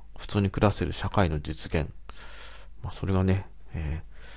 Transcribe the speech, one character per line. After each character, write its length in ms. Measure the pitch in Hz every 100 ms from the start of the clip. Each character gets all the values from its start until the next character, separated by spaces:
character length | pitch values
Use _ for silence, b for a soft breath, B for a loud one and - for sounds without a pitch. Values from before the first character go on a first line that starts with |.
| - -
普 120 | -
通 120 | 107
に 80 | 98
暮 180 | - 104
ら 60 |
せ 140 | - 87
る 80 |
社 160 | - -
会 180 | - 90
の 120 | 76
実 340 | 76 76 -
現。 160 | 85 71 - - B B B B B B -
ま 60 | -
あ、 40 |
そ 120 | -
れ 80 | 92
が 100 | 95
ね、 240 | 92 95 - - -
え 260 | - 78 78
ー、 20 | - B B